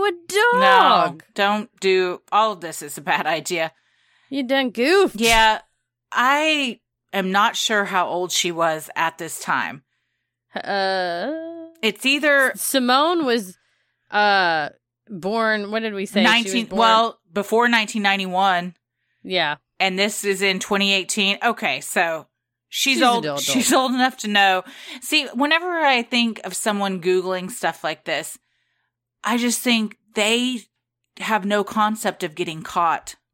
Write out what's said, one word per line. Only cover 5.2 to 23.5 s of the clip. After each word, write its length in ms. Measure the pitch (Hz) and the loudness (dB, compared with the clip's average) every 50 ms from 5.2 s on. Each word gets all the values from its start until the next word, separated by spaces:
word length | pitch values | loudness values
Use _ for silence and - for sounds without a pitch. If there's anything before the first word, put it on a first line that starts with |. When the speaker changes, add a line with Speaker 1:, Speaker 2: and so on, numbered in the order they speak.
Speaker 2:
Yeah, 400 | 233 226 226 220 220 220 220 - - _ _ _ _ _ _ _ _ - - | 2 4 6 6 6 4 4 0 -4 _ _ _ _ _ _ _ _ -8 -2
I 680 | - 240 262 277 294 311 311 311 294 277 247 202 - _ _ _ _ _ _ - | 0 2 2 2 2 2 0 0 0 -2 -4 -6 -8 _ _ _ _ _ _ -4
am 200 | 196 185 185 190 | -4 -2 0 2
not 240 | 202 208 233 233 | 2 2 2 0
sure 300 | - - - 226 208 202 | -2 -4 -2 0 0 0
how 200 | 175 190 185 175 | 0 0 -2 0
old 240 | 113 143 175 180 175 | 0 -2 -4 -4 -2
she 220 | - - - 175 170 | -2 -2 -2 -2 -2
was 360 | 160 165 165 160 156 151 - - | 0 0 0 0 -2 -6 -8 -4
at 240 | - 165 165 - - | -4 -2 -2 -4 -6
this 220 | 170 156 - - | -10 -10 -10 -10
time. 420 | - - 165 131 110 82 110 143 _ _ _ _ _ _ _ _ _ _ _ _ _ _ - | -6 -4 -2 -2 -2 -4 -8 -12 _ _ _ _ _ _ _ _ _ _ _ _ _ _ -12
Speaker 1:
Uh, 760 | - - - 196 196 190 190 190 190 180 180 170 170 190 262 311 320 330 330 339 - - - - _ - | -10 -8 -4 -4 -2 -2 -2 -2 -2 -2 -4 -4 -6 -6 -6 -8 -8 -10 -12 -14 -14 -16 -18 -10 _ -4
Speaker 2:
It's 240 | 214 196 - - | -4 -2 -2 0
either 460 | 254 277 294 277 302 285 277 269 254 - | 0 0 2 2 2 4 4 2 2 0
Speaker 1:
Simone 680 | 202 - - - 269 247 240 254 269 294 330 359 339 311 | -4 -6 -2 -2 0 2 2 2 2 2 2 0 0 0
was, 320 | 254 233 240 196 185 180 _ _ _ _ _ _ _ _ _ _ - | 0 0 -2 -2 -6 -14 _ _ _ _ _ _ _ _ _ _ -4
uh, 600 | - 208 208 208 202 196 185 170 165 156 147 - - _ _ _ _ _ _ - | -2 0 2 2 4 2 2 2 0 0 -2 -6 -8 _ _ _ _ _ _ -16
born, 600 | 214 175 151 190 220 226 226 220 214 214 202 202 | -12 -8 -6 -4 -2 0 0 0 0 0 -2 -4
what 100 | 214 226 | -4 -4
did 140 | 226 220 208 | -4 -4 -4
we 120 | 196 190 | -6 -6
say? 140 | 190 - 214 | -2 0 2
She 40 | 214 | 4
was 80 | 220 220 | 4 4
Speaker 2:
nineteen, 340 | 233 233 190 190 240 220 | 4 2 0 -2 -4 -4
Speaker 1:
born 120 | - 185 214 | -2 0 2
Speaker 2:
well, 420 | 233 226 220 220 233 226 - _ _ _ 165 | 4 6 6 4 4 2 -2 _ _ _ -6
before 360 | 202 196 - 220 226 240 240 | -6 -2 0 2 2 4 4
nineteen 340 | 233 226 214 214 - 220 202 | 2 2 0 0 -2 -2 0
ninety-one. 720 | 196 196 196 190 185 180 185 196 196 185 175 175 180 170 _ _ _ _ _ _ _ _ _ - | 0 0 0 -2 -2 0 2 2 4 2 2 -2 -4 -10 _ _ _ _ _ _ _ _ _ -10
Speaker 1:
Yeah. 340 | 190 185 180 160 147 147 - _ _ _ - | -4 -2 -2 0 -2 -4 -6 _ _ _ -2
Speaker 2:
And 180 | 180 190 185 190 | -2 0 0 0
this 260 | 202 214 208 - - | 0 0 -2 -2 -2
is 180 | 202 196 180 196 | -2 -2 0 0
in 160 | 196 185 151 | 0 0 -2
twenty 340 | - - 208 196 202 196 196 | -2 -2 0 0 2 2 0
eighteen. 460 | 190 175 - - 220 196 196 202 - - | 0 0 -2 -2 0 0 0 0 0 -2
Okay, 360 | 233 226 - 226 165 131 139 | -2 -2 -2 -2 -4 -4 -4
so 460 | - - - 208 175 170 160 156 143 _ _ _ _ _ _ _ _ _ | -6 -4 -2 0 0 0 -2 -6 -8 _ _ _ _ _ _ _ _ _
she's 280 | - - - 277 269 | -6 -4 0 0 2
Speaker 1:
She's 60 | 233 262 | 2 4
Speaker 2:
old. 220 | 240 240 233 208 | 2 2 2 0
Speaker 1:
adult, 180 | 151 143 143 135 | -4 -4 -4 -2
adult. 120 | - | -2